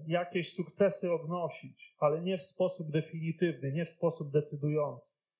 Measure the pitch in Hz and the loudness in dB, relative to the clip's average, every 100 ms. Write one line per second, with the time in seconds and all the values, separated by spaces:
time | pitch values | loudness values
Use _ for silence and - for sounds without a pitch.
0 | 156 165 175 180 170 - 170 - 202 196 | -2 0 0 -2 -2 -4 -8 4 4 4
1 | 180 165 151 175 165 - 139 - - _ | 0 0 0 -2 -2 -6 -14 -18 -20 _
2 | 151 156 175 190 - - 185 - 160 151 | 2 4 0 -2 -4 0 0 0 0 0
3 | 151 165 160 160 175 143 135 147 165 - | 0 -2 -4 0 0 0 -2 -2 -2 0
4 | 170 156 147 143 147 147 147 151 143 127 | 0 0 0 0 0 -2 0 2 0 -4
5 | - - _ _ | -14 -20 _ _